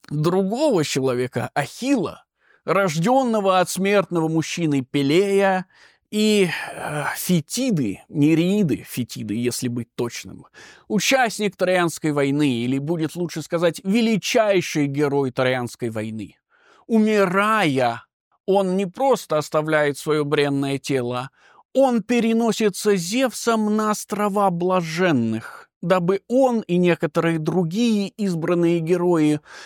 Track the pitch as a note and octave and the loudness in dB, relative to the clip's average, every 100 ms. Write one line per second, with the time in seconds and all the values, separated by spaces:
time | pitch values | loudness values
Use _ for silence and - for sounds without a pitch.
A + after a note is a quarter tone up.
0 | - D3 D#3 F#3+ F#3+ A#3+ D#4 G3 D3 C#3+ | -8 -2 0 0 0 0 2 2 0 -2
1 | C3 B2 B2 A#2+ B2 - C#3 - B3+ C4+ | 0 -2 -2 -4 -4 -4 -6 -6 -2 0
2 | C3+ - _ _ _ _ - F3+ G3 D3+ | -2 -10 _ _ _ _ -2 0 0 0
3 | F3+ C4 B3+ A3 G3 F#3 F3 - G3 G#3 | 2 2 2 0 2 2 2 0 2 2
4 | - E3 D#3+ D#3+ D3+ - E3 C#3 B2+ C#3+ | 2 -2 0 0 -2 -2 0 0 0 -2
5 | C#3 E3 G3+ G3 G3 F#3 F3+ _ - _ | 2 2 4 2 2 0 -4 _ -20 _
6 | _ G#3+ G#3+ G#3 F3+ - - - - D3 | _ 0 2 4 2 -2 -10 -10 -8 -6
7 | C#3+ - - F3 - - C4 E3+ A2+ F#2 | -6 -6 0 0 0 -4 -2 0 -2 -6
8 | - D3+ D3 D#3+ F3 G#3 F3 G2+ - - | -8 2 4 4 2 2 0 -2 -6 -8
9 | A#2 - A2 G#2+ A#2+ - B2+ A#2+ A2+ - | -8 -8 -6 -4 -2 -4 -6 -6 -8 -8
10 | B2 - F#2+ - - - - - _ G#3+ | -8 -8 -16 -20 -20 -20 -20 -20 _ -2
11 | - C4+ A#3+ - G#3 - F#3 F#3 E3+ - | 2 2 2 0 -6 -2 0 2 0 -2
12 | D#3+ D3 C#3 C#3+ D3 A#2+ B2 C3+ C#3+ E3+ | -2 0 0 2 0 0 -2 -2 -4 -4
13 | D#3 F3 E3+ E3 - E3+ E3+ D#3+ F#3+ A3+ | -4 -6 -8 -8 -6 -2 -2 -2 -2 0
14 | A3+ G#3+ - B3 G#3+ F#3+ - D#3+ C#3+ C#3 | 2 0 0 2 4 2 0 -2 -2 0
15 | D3 C#3+ C3+ - B2+ B2+ A#2+ - A#2+ A2 | 0 0 -2 0 0 0 -4 -6 -8 -6
16 | A2 A2 G2 _ _ _ _ _ - A3 | -8 -8 -12 _ _ _ _ _ 0 2
17 | G#3+ G#3+ F#3+ F#3+ G#3 A3 F3 C3 B2 A#2 | 4 2 2 2 2 2 2 2 0 -2
18 | - _ _ _ - F#3+ F#3+ F#3 G3 - | -12 _ _ _ 0 0 2 0 -2 -2
19 | C4+ A3+ - D#3 - D#3 D3+ D#3 D3 C#3 | 0 0 0 -4 -2 -2 0 2 2 -2
20 | D#3+ D3+ C#3+ D3 C#3+ C#3 C#3 C#3 - C3+ | -2 0 0 0 0 0 -2 -4 -2 -2
21 | A#2+ B2 C3 _ _ _ _ C4 C4+ A#3 | -2 -6 -8 _ _ _ _ 2 4 2
22 | - A#3+ A3+ A3+ A#3 G3 G#3+ - G#3+ G3+ | 2 0 2 2 0 2 0 0 0 0
23 | E3+ A#3 C4 - - A3+ G#3+ G#3+ G#3+ G#3+ | 0 -2 -2 -2 -2 0 0 0 0 -2
24 | - G3+ G#3 G3+ G3 E3+ F3+ F#3 E3 D#3+ | -4 -2 -2 2 0 0 0 0 0 0
25 | F#3 C3+ A#2 A2 - - - _ E3+ F#3 | 2 2 0 -4 -8 -18 -20 _ 0 0
26 | E3+ G3 - B3 C4 A#3 - F3 F3+ E3 | 2 -2 0 2 2 2 0 2 2 2
27 | D#3+ E3+ E3 E3 D#3 E3+ E3 F#3+ A#3+ G#3+ | 0 0 0 0 -2 -2 -2 0 0 0
28 | G3 - G3+ E3 E3+ F3 E3+ E3+ D#3+ F3+ | -2 -4 -4 -2 0 2 2 0 0 0
29 | F3 E3+ D3+ D3+ - - | 2 2 2 0 -4 -20